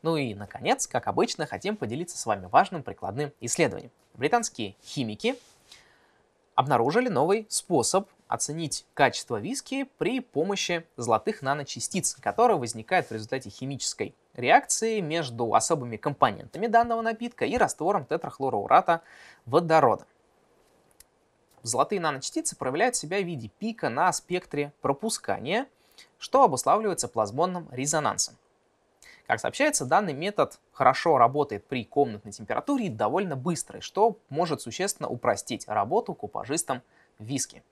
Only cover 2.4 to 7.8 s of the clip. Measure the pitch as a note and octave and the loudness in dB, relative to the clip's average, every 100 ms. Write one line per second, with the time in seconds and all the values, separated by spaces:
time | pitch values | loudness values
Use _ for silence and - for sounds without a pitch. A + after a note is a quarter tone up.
2.4 | F#2 C3 F#3+ F3 B2 F2 - A2 D3 _ | 2 2 2 -2 -10 -10 -8 -6 -6 _
3.4 | A#2 - D3 F#2 A#2 _ _ - C3+ A#3+ | -6 0 0 0 -12 _ _ -4 0 0
4.4 | A3+ - G#2 - - - A#2 G#2+ A3 B3+ | -2 -6 -10 -10 -12 -6 -6 -2 -4 -4
5.4 | _ _ _ - _ _ _ _ _ _ | _ _ _ -20 _ _ _ _ _ _
6.4 | _ - C3+ B2+ A#2 F#3 B3+ D3+ D#3 G#3 | _ 0 2 4 4 2 0 0 2 2
7.4 | G#3+ - - E3 | 0 -8 0 0